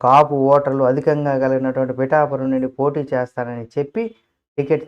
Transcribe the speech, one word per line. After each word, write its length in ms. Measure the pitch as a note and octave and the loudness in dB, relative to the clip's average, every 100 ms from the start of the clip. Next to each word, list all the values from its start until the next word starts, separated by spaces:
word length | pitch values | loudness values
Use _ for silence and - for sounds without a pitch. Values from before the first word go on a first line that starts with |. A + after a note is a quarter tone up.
కాపు 340 | B2 C#3 D3 | 4 6 4
ఓటర్లు 500 | C#3+ C3+ C#3+ C#3+ C3+ | 2 4 4 2 0
అధికంగా 480 | B2+ C#3 D#3 D3 C#3+ C3+ | 0 2 0 0 0 0
కలిగినటువంటి 560 | C3 C3 C3 C3+ C3 | 0 0 -2 -2 -4
పిఠాపురం 540 | B2+ C3 D3+ C#3+ C3+ C3 | -2 0 2 0 -2 -2
నుండి 180 | C3 C3 | -2 -4
పోటీ 320 | - C#3 D3 | -2 -2 -2
చేస్తానని 680 | C3+ C3 B2 - A#2+ A#2+ A2+ | -4 -4 -4 -6 -8 -8 -8
చెప్పి 360 | D3 C#3+ A3 A3+ - _ _ _ - | -6 -6 -6 -8 -10 _ _ _ -6
టికెట్ 280 | C#3 D3+ | -2 -2